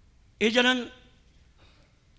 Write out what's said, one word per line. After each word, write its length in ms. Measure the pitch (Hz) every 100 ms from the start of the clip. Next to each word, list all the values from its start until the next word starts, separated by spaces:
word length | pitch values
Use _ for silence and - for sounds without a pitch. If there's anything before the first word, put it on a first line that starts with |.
| - _ _ -
이제는 520 | 208 233 247 254 233 - - - _ _ - - - - - _ _